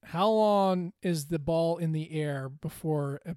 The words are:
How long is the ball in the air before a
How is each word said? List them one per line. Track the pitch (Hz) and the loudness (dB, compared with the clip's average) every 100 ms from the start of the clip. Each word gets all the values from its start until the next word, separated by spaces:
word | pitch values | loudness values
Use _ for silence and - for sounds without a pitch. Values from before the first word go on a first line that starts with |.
How | - 165 208 | -6 0 4
long | 220 214 202 190 185 175 - | 4 4 4 4 2 -2 -4
is | 180 165 143 | -2 -2 -2
the | 165 | -4
ball | 143 165 165 170 | 0 0 2 0
in | 165 | 0
the | 156 156 | -2 -4
air | 156 151 139 135 | -4 -4 -4 -8
before | 143 160 - 160 151 143 143 | -8 -12 -6 -2 -2 -2 -6
a | - | -10